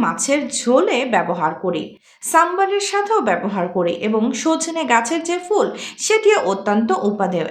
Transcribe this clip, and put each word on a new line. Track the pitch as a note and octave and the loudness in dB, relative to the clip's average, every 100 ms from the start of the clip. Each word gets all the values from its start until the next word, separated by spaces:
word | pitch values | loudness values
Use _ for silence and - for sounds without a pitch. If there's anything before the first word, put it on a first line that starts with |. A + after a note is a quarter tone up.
মাছের | G3 E3+ - C#4+ B3 - | 0 -2 0 0 -2 -4
ঝোলে | A#3 C4 G4+ C4+ C4 | 2 2 4 0 2
ব্যবহার | G3+ E3+ F3+ D#3 E3 | 0 0 -2 -2 -2
করি, | F#3 E3 - - _ _ | -4 -4 -6 -14 _ _
সাম্বারের | - E4 F4 F4+ G4 G4+ G4 | 0 2 2 2 0 0 -2
সাথেও | G4+ G4+ A4 A3+ | -2 0 0 2
ব্যবহার | F3 G3 G3+ F3 F#3+ | 0 -2 -4 -2 0
করি, | E3+ - G#3+ | -2 -2 -2
এবং | G#3+ A#3 - | 0 0 0
সজনে | D#4+ D#4+ E4 E4 C#4 | 0 0 -2 -4 2
গাছের | A#3 - E4 E4 | 2 2 -4 -2
যে | F4+ F4+ | -4 0
ফুল | G#4 G3 G3+ - - | 0 0 -2 -12 -6
সেটিও | - A4 G#4 G#4 F3+ | 0 4 4 4 2
অত্যন্ত | G3 - G#3 A3+ F#4 G#3 | -2 0 0 2 2 0
উপাদেয় | G#3 F#3 F3+ D#3 | 0 0 0 -2